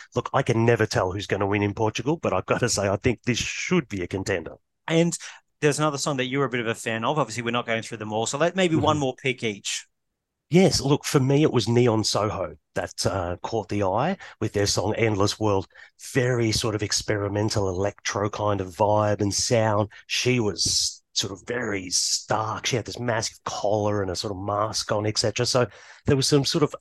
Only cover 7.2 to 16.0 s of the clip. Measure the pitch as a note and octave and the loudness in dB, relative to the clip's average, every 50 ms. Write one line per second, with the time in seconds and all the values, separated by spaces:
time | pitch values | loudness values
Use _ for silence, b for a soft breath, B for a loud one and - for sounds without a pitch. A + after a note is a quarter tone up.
7.2 | C3 A2+ G#2+ B2 A#2 A#2 A#2 A#2+ A#2 A#2 A2+ A2 G#2 - A#2+ G#2 A2 G#2+ G#2+ A2 | -2 -2 -4 -4 -4 -2 -2 -2 -2 -2 -4 -4 -4 -6 -10 -10 -8 -4 -4 -2
8.2 | A2+ - - C#3 D#3+ F3 F3 F#3+ F#3 E3+ D#3+ D#3 - D#3 D3+ D3+ C#3+ C3 B2+ - | -2 -2 -2 0 0 0 2 0 0 2 2 2 2 2 2 2 0 -2 -4 -2
9.2 | - C3 B2 - B2 A2 G2+ G2 - - - - - _ _ _ _ _ _ _ | -4 -4 -2 -2 -4 -4 -4 -6 -6 -8 -8 -8 -10 _ _ _ _ _ _ _
10.2 | _ _ _ _ _ _ C#3+ F3+ F#3+ D#3 - - - C#3 C#3+ - - - - D3 | _ _ _ _ _ _ 6 6 6 6 4 2 2 2 2 2 2 2 2 2
11.2 | B2+ C3+ C#3 C#3+ D#3 - - B2 G2+ A2 A#2 A#2+ B2 A#2+ A2 A2 G2+ - - G#2+ | 4 4 4 4 4 4 4 2 2 4 4 6 6 6 4 2 2 0 0 0
12.2 | G#2 G#2+ - G2+ F2+ D#2+ D#2 - _ _ - G2 F2+ - - - - G#2+ F2+ G2 | 0 -2 -2 -4 -6 -8 -10 -14 _ _ -6 -6 -6 -6 -6 -4 -2 -2 0 0
13.2 | F2 F2 F2+ - - - A#2 A2 F#2+ - A2 G2+ G2+ F#2 F#2+ A2+ C#3 F3+ G3 B | -2 -4 -4 -6 -6 -4 -4 -4 -4 -2 -2 -2 0 0 2 0 0 0 -2 B
14.2 | B B B - G#2 - - G2+ G2+ - - A2 F#2 G#2 G#2 - A#2 A2 G#2+ F#2+ | B B B -6 -6 -2 0 0 0 2 0 0 0 0 -2 -2 -2 -2 0 2
15.2 | G2+ G#2 - - G#2+ G#2+ G2 F#2+ F#2 B B B B B B _ | 2 0 0 0 0 0 0 0 -2 B B B B B B _